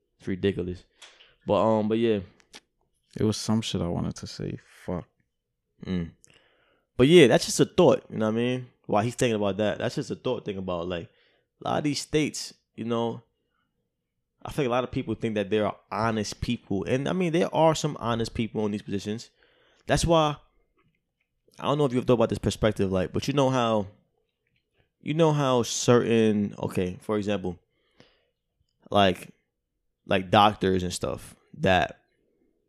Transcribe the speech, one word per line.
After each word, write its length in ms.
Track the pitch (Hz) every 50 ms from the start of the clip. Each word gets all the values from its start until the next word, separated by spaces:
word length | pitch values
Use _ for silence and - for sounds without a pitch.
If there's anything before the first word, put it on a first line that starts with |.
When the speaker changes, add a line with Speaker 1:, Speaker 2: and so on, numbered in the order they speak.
| _ _ _ _
Speaker 1:
it's 100 | - 98
ridiculous. 560 | 98 90 98 98 - 98 90 90 90 - - _ _ _ - - - _ _ _ _ _ _
But, 80 | - 104 90 101
um, 240 | 110 110 107 107 107
but 100 | 110 117
yeah. 220 | 117 113 107 101 92 - _ _ _ _ - - - _ _ _ _ _ _ _ _ _ -
Speaker 2:
It 80 | - -
was 120 | 110 107
some 240 | - - - 110 113
shit 200 | 110 - - 95
I 80 | 90 87
wanted 260 | 87 87 85 85 82
to 100 | - -
say. 320 | - - - 92 - - - - _ - - -
Fuck. 180 | - 92 87 - - _ _ _ _ _ _ _ _ _ _ _ _ _ _ -
Speaker 1:
Mm. 260 | 90 92 87 82 80 - _ _ _ _ _ _ _ _ _ _ _ _ _ _ _ _
But 120 | - 127 147
yeah, 180 | 175 175 143
that's 200 | 110 131 170 -
just 120 | - - -
a 60 | 139
thought. 400 | - - - 175 135 110 - - -
You 100 | - 110
know 80 | 110
what 60 | 110 110
I 20 |
mean? 300 | 117 120 123 127 127 127 - _ _ _
While 160 | - 107 104
he's 120 | 104 123 117
thinking 180 | - 131 120 110
about 200 | 104 104 101 95
that, 220 | 98 107 101 - -
that's 180 | - 123 -
just 140 | 156 131 -
a 20 | -
thought. 300 | - - 131 120 - -
Thinking 180 | 104 95 95
about, 240 | 92 92 90 85 85
like, 220 | 90 90 85 - - _ _ _ _ _ _ _ _ _ _ -
a 40 | -
lot 100 | 120 175
of 60 | 151
these 160 | 147 139 -
states, 540 | - - - 156 147 113 - - - - - _ _ _ _
you 80 | - 113
know, 380 | 117 117 117 117 117 113 120 - _ _ _ _ _ _ _ _ _ _ _ _ _ _ _ _ _ _ _ _ _ _ _ -
I 80 | -
think 140 | - 160 139
a 40 | 117
lot 140 | 117 127 123
of 80 | -
people 220 | - 135 123 110 110
think 200 | - - 113 107
that 160 | 107 101 95
there 160 | 107 107 104
are 100 | 95 - - _ _
honest 500 | 95 101 113 117 113 110 101 - - -
people. 440 | - 127 120 - - - 101 95 82
And, 240 | - 123 131 139 139
I 40 |
mean, 200 | 180 185 185 165
there 200 | 151 175 190 - -
are 200 | 147 160 160 151
some 220 | - - 151 - -
honest 340 | - 117 117 113 113 - -
people 300 | - 113 104 - 113 107
in 80 | 104
these 100 | 101 101
positions. 480 | - - 101 98 - 104 107 117 - - _ _ _ _ _ _ _ _ _ _ _
That's 180 | - 139 143 -
why, 320 | 165 170 160 151 147 143 - - _ _ _ _ _ _ _ _ _ _ _ _ _ _ _ _ _ _ _ _ _ _ -
I 60 | -
don't 140 | 107 139 151
know 60 | 147
if 80 | 127
you've 120 | 123 123 113
thought 100 | 127 123
about 140 | 110 113 104
this 80 | - -
perspective, 540 | - 104 - - 120 110 - - 98 92
like, 200 | 95 92 90 -
but 140 | - 107 -
you 80 | - 135
know 160 | 143 135 131
how, 360 | 131 127 117 113 113 104 98 101 - _ _ _ _ _ _ _ _ _ _ _ _ _ _ _ _ _ _ _ _ _
you 120 | - - 147
know 180 | 160 165 156
how 300 | 147 147 143 131 127 120 113
certain, 880 | - - - - - 120 120 98 101 117 113 110 110 104 104 104 98 - -
okay, 360 | - - - 98 92 90 90 -
for 160 | - - 107 107
example, 400 | 98 101 101 95 92 92 87 - _ _ _ _ _ _ _ _ _ _ _ _ _ _ _ _ _ _ _ _ _ _ _ _ _ -
like, 400 | - 101 101 95 90 - - - - _ _ _ _ _ _ _ _ _ _ _ _ _ _
like, 240 | - 101 95 95 90
doctors 520 | 107 107 101 107 101 - 95 95 95 90 90
and 80 | 90
stuff 420 | 87 - - - 62 - - - - _ _ _ - 147
that, 380 | 151 95 92 87 - - - _ _ _ _ _ _ _ _ _ _ _ _ _ _